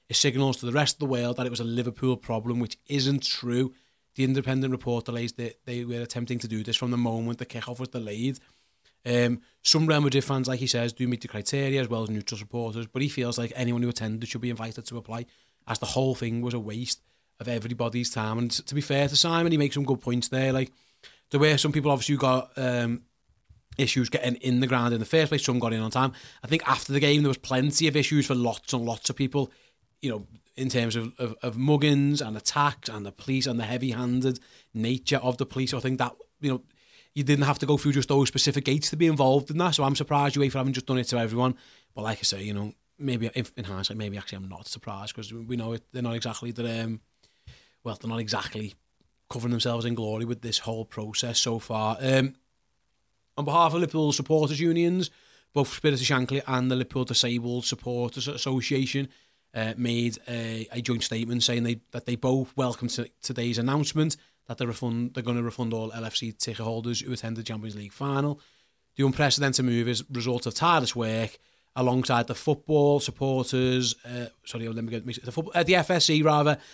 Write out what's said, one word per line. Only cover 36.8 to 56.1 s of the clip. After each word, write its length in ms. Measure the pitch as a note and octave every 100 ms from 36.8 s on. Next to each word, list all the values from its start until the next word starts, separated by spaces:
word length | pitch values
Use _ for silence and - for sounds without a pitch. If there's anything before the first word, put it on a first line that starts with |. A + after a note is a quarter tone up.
| _ - _
you 120 | -
didn't 200 | C#3 C#3+
have 140 | C#3+ C#3+
to 80 | C3+
go 100 | C#3+
through 160 | D3
just 160 | C#3 B2+
those 200 | C#3 C3+
specific 360 | B2+ - C#3+
gates 260 | - D3 D3
to 60 | D#3
be 100 | E3
involved 440 | D3+ C3+ C3+ C3+
in 80 | D#3
that. 160 | F3
So 100 | D3+
I'm 120 | C3+ C#3
surprised 400 | D3 C#3+ C#3+ C#3
uefa 160 | C#3
haven't 220 | C3+ C3
just 120 | B2+ -
done 120 | B2+
it 60 |
to 140 | A#2+ A#2+
everyone. 380 | A#2 A2+ B2+ B2 - - _
But 80 | -
like 160 | G#2+ A2
I 40 |
say, 200 | - G2
you 120 | G#2
know, 180 | G2+ G#2 - _ _
maybe 320 | C#3 B2 A2+
if, 180 | B2+ A#2+ -
in 80 |
hindsight, 340 | G2 F#2+ F#2+ A2
maybe 180 | G#2 G2
actually 200 | - G2
I'm 120 | F#2+
not 200 | F2 F2+
surprised, 460 | - - G2 G#2
'cause 180 | - G#2
we 240 | A2+ A#2 B2
know 160 | A2+
it, 100 | A2+ _
they're 100 | B2+
not 120 | A#2+
exactly 360 | A#2 A#2+ A2 A#2+
the, 320 | A2+ A#2 A2+
um, 160 | A2+ A2 _ _ _ _ - - _ _
well, 140 | A#2 G#2
they're 120 | A2+
not 100 | A2+
exactly 540 | G#2+ G#2 - G#2+ G#2+ - _ _ _ _ _
covering 200 | B2+ A#2+
themselves 360 | A#2+ B2 A#2 A#2
in 80 |
glory 320 | A#2 A2 A2 A#2
with 160 | A#2
this 160 | A#2 -
whole 260 | - A2+
process 540 | A2 - G#2+ G#2+ B2 A2+
so 200 | B2 A2+
far. 380 | - A2 G#2+ A2
Um, 340 | C3 C3+ C3+ - _ _ _ _ _ _ _ _ _ -
on 80 | C#3+
behalf 260 | D#3 E3
of 80 | E3+
Liverpool 320 | E3 D#3 D3+
supporters 480 | C#3 C#3+ D#3 D3 D3
unions, 500 | E3+ E3 E3+ F3+ F3 _ _ _ _
both 180 | D3 C3+
Spirit 280 | - D#3 C3+
of 60 |
Shankly 360 | B2